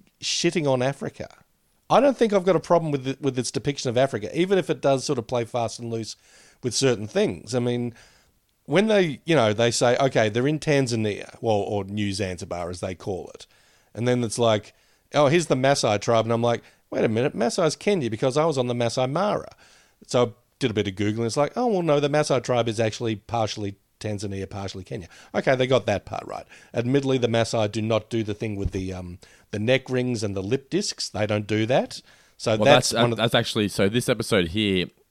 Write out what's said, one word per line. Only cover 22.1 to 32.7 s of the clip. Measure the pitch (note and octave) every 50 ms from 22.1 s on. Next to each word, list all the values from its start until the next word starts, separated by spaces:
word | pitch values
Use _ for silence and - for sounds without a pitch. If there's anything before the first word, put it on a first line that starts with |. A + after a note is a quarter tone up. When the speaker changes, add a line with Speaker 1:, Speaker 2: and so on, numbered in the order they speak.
| C#3+ D3+ D3+ - D3 B2+ -
Speaker 1:
tribe | - B2+ A#2+ A2+ A#2
is | A2 G#2
actually | A#2 A2 - - B2 A#2 A2 G2
partially | _ - A#2 A#2 A2 G#2+ - - G#2 G2+ G2+ _ _ _ _ -
Tanzania, | - G#2+ G#2+ G2+ G#2 G2+ G2 G2 F#2+ F#2
partially | - G2+ G2 G2 - G2 F#2
Kenya." | - C3+ A#2 F2 - - - - - -
Okay, | - - D3+ C3+
they | B2+ C3 B2+
got | C3 A#2+ G#2
that | - G2+ F#2+ -
part | - - - -
right. | - G#1 - - _ - - - _ -
Admittedly, | - A#2 A#2+ C3 C#3+ C3+ C3+ C3 C3
the | A#2 A2+
Maasai | A2+ A#2 A2+ - - A#2 G#2+ G#2
do | G#2 A#2 G#2+
not | A2 A2+ A2 - -
do | - A2+ A2
the | G#2 G#2
thing | - B2+ A2 G#2
with | G2 G2 G2
the, | G2 G2 F#2+ F#2 F#2
um, | F2+ F2+ F2 F2 F2+ - - - _ _ -
the | - G#2
neck | G#2+ A#2 C3 C3 C3 -
rings | B2+ B2+ B2 B2 B2 G#2+ A2
and | G2+ G2
the | G2 F#2
lip | G2 A#2+ C3+ - -
discs. | - F3+ G3+ - - - - -
They | - F#2+ G#2+ G#2
don't | G#2+ G#2+ G#2
do | G2+ G#2+ G#2+ A2 A2
that. | B2+ D#3 A#3 B3+ - - - _ - _ _ _ _
So | - - A#2+ A2
Speaker 2:
Well, | G#2+ G#2+
Speaker 1:
that's | C3+